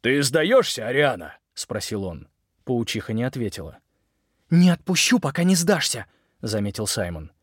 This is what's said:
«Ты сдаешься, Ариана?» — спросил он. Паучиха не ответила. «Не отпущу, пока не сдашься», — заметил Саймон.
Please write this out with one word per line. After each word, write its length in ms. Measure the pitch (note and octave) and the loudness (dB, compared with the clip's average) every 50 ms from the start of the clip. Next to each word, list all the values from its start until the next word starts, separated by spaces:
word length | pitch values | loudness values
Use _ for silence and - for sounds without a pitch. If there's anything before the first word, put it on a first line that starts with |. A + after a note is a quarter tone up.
«Ты 220 | - A#2 C3 C#3+ C#3+ | 2 2 2 2 0
сдаешься, 640 | C3 B2 D#3+ D#3 F3+ B3 C4 - - - - A2 | 2 2 0 2 4 4 4 4 2 -2 -6 -6
Ариана?» — 500 | A2 B2+ C#3 D3 C#3+ B2 F#2+ E2+ D2 - _ _ _ _ | -2 0 2 2 2 2 -2 -8 -14 -16 _ _ _ _
спросил 500 | - - _ - G#2+ - - A2 G#2 G2 | -14 -10 _ -6 -8 -6 -6 -6 -6 -6
он. 240 | F2+ E2+ D2 D2+ _ _ _ _ _ _ _ _ | -6 -8 -10 -16 _ _ _ _ _ _ _ _
Паучиха 500 | - C3 A#2+ A#2 - - A2 - - A2+ | -2 -2 -2 -2 -2 -6 -8 -6 -4 -4
не 120 | A2 A#2+ | -4 -4
ответила. 540 | B2+ - C3 A#2+ G2+ - - F2 D2+ C#2+ - _ _ _ _ _ _ _ _ _ _ _ _ _ _ | -4 -4 -4 -6 -6 -6 -8 -14 -14 -16 -20 _ _ _ _ _ _ _ _ _ _ _ _ _ _
«Не 220 | E3 E3+ F3 F3+ | 4 6 6 6
отпущу, 480 | E3+ E3+ _ - F#3 E3+ - - B3 A#3+ | 4 2 _ -2 0 0 2 4 2 2
пока 240 | - D3 C#3 - E3+ | 2 0 -2 0 2
не 140 | F3+ F#3+ | 4 4
сдашься», — 500 | E3+ E3+ D#3+ C3+ D3+ - - - A#2+ G2 _ _ _ _ _ _ _ - | 2 4 2 2 2 2 -2 -4 -6 -8 _ _ _ _ _ _ _ -8
заметил 440 | A2 G#2+ G#2+ G#2 G#2 G2 - G#2+ | -4 -4 -2 -2 -4 -4 -6 -6
Саймон. 460 | G2 - - G2 F2 F2 D#2+ D#2+ D#2+ _ _ | -4 -2 -4 -4 -4 -6 -8 -10 -14 _ _